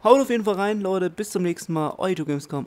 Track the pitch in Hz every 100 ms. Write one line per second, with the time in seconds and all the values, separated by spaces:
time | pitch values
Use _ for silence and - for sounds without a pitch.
0 | 214 269 262 233 208 190 202 214 190 190
1 | 180 170 208 202 175 170 - 160 151 -
2 | 190 180 147 143 143 143